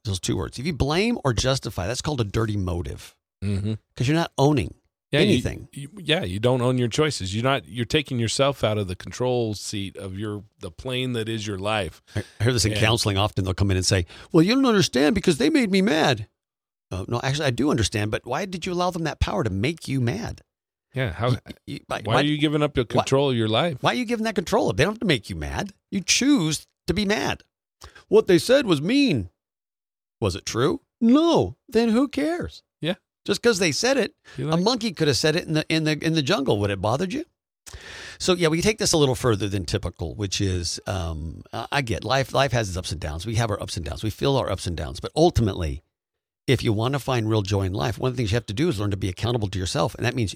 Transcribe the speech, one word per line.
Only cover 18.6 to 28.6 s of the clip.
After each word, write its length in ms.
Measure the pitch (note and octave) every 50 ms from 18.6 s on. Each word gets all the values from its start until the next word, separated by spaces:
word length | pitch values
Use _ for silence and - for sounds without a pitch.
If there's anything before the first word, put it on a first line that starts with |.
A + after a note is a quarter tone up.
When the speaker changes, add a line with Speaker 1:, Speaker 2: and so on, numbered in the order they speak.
| -
Speaker 1:
you 60 | F#3 F3
allow 180 | F3 F3+ F#3 E3+
them 100 | F3+ E3
that 160 | D3+ C3+ -
power 240 | - - - G3 C#3
to 80 | G#2+
make 380 | F#2 G2 G#2+ D3 E3+ - - -
you 120 | C3+ C3+
mad? 420 | A#2+ A#2 E3 A3 A3 - - - - _ _ _ _ _ _ _ _ _ -
Speaker 2:
Yeah, 200 | B2+ C3 G2+ D#2+
how, 180 | - A2+ B2+
Speaker 1:
Y-, 60 | A#2+ - - - - - _ -
y-, 120 | D3 - -
why, 140 | - B2+ - G#2
Speaker 2:
why 120 | G#2 A2+
Speaker 1:
why 60 | D#3
Speaker 2:
are 40 | D#3+
you 120 | D3 D3+
giving 280 | D3 D3 D#3 D3 D#3 D3
up 100 | C#3+ -
the 60 | C#3
Speaker 1:
why 40 | A#2+ - - D#3 -
Speaker 2:
control 260 | - C3+ C3+ C#3+ C#3
of 60 | B2+
your 100 | A#2 A2
life? 300 | G#2+ G#2+ A#2 D#3+ F3 C#3+ -
Speaker 1:
Why 120 | - E3 A3+
are 20 |
you 100 | B3 B3
giving 200 | G#3 A#3+ G#3+ A3
that 100 | A3+ G#3
control 340 | - F3+ - - A#3 D4+ -
up? 60 | G2+
They 60 | F#2 C#3+
don't 120 | G3 A3
have 40 | A3+
to 80 | C4
make 240 | F#3 D3+ G#2+ - -
you 60 | F#2+
mad. 340 | D#2+ D2 C#2+ C#2 G#2+ G3 G3 - _ _ _ G3
You 80 | G3
choose 680 | F3 - - - A#3+ C#4+ D4 A#3 B3 D#3+ - - - - _ _ _ -
to 40 | E3+
be 100 | F#3+ G#3
mad. 400 | G3 G#3+ - - - - - - _ _ _ _ _ _ _ - - - - - _
What 180 | - A3 G#3+
they 120 | - F#3 E3
said 260 | - - B3 C#4+